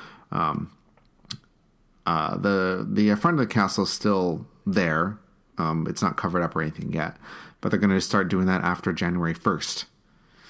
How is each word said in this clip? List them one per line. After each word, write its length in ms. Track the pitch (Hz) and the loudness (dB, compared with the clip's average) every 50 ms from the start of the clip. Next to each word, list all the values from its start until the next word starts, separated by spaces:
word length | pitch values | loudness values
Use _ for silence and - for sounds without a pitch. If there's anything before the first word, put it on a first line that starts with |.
| - - - - - - | -20 -20 -20 -20 -14 -8
Um, 380 | - - 82 80 76 - - - - _ _ _ _ _ _ _ _ _ - - - - _ _ _ _ _ _ _ _ _ _ _ _ - | -4 -2 0 0 -2 -2 -6 -8 -12 _ _ _ _ _ _ _ _ _ -16 -16 -16 -16 _ _ _ _ _ _ _ _ _ _ _ _ -2
uh, 300 | 90 85 80 76 85 92 95 | 0 0 0 0 -2 -2 0
the, 480 | 95 101 98 95 92 92 92 95 107 104 | 2 2 2 2 2 0 0 -2 -4 -2
the, 200 | 98 104 107 104 | 2 4 4 4
uh, 60 | 104 | 4
front 220 | 104 - 170 170 147 | 4 4 4 4 2
of 80 | 120 | 2
the 60 | - | 2
castle 320 | - 113 98 95 - - 95 | 2 2 2 2 2 0 0
is 60 | - | 0
still 560 | - - - 104 101 95 90 87 80 73 - - - _ - | -2 0 0 2 2 2 2 0 -2 -4 -8 -12 -16 _ -4
there. 520 | 202 190 104 90 82 78 78 87 98 107 - - _ _ _ _ _ _ - | -2 2 2 2 2 2 2 0 0 -2 -8 -14 _ _ _ _ _ _ -4
Um, 280 | 82 80 78 82 80 - | -2 0 0 0 -2 -4
it's 120 | - - | -2 -2
not 160 | 107 95 - | -2 -2 -2
covered 260 | - - 90 85 90 | -2 -4 -2 0 0
up 140 | 85 82 - | 0 0 -2
or 60 | 82 | -2
anything 300 | 78 - - - - 90 | -4 -4 -4 -6 -6 -6
yet, 240 | 85 80 80 - - - - - - - - - - _ | -4 -4 -4 -4 -8 -12 -18 -20 -18 -18 -20 -20 -12 _
but 100 | - 90 | -2 0
they're 100 | 104 104 | 2 2
gonna 200 | 104 98 95 95 | 4 4 4 2
start 280 | - - - 101 95 85 | 2 2 2 0 2 2
doing 180 | 98 92 92 | 0 2 2
that 160 | 92 92 90 | 2 2 2
after 300 | - 87 87 - - 98 | 0 0 -2 -2 -2 -4
January 420 | 85 - 92 87 87 90 82 82 82 | -2 -2 -2 -2 0 0 -2 -2 -2
first. 500 | - - 110 90 - - - - - - - _ _ _ _ _ _ _ _ _ - - | -2 0 -2 -2 -2 -4 -6 -8 -8 -10 -12 _ _ _ _ _ _ _ _ _ -20 -20